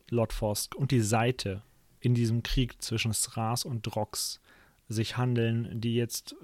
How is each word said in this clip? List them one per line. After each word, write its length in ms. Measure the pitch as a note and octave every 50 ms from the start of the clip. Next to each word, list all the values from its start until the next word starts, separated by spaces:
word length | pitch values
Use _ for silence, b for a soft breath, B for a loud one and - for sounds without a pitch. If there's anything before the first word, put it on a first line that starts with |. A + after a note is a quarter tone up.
| _ -
Lord 240 | A#2+ A#2 A2+ -
Fosk 420 | - - A2+ G#2+ G#2 - - - -
und 160 | - C#3 -
die 120 | C3+ A#2+
Seite 600 | A2 G2+ A#2 A2+ A#2 B2+ B2+ - - G2 F#2+ G#2 - - _ _ _ _ _ _
in 140 | - B2 B2
diesem 280 | A#2+ A#2 A2+ A2+ A#2
Krieg 380 | - - - C#3 B2+ B2 - -
zwischen 320 | - - A2+ A2 - A#2
Sras 540 | G#2+ - - - - A2+ A2 A2 A#2+ - -
und 160 | - A#2+ A2+
Drogs 580 | - A2 - G#2+ G#2+ - - - - - - b b b b b b b b b b -
sich 300 | A2 A2 G#2+ - - B2
handeln, 640 | B2+ B2 B2 A#2 A2+ A2+ A2+ A#2 A#2 - - A2+
die 140 | A2 A#2 A2+
jetzt 380 | A#2 A#2 A2+ - - - - C#4+ F#4+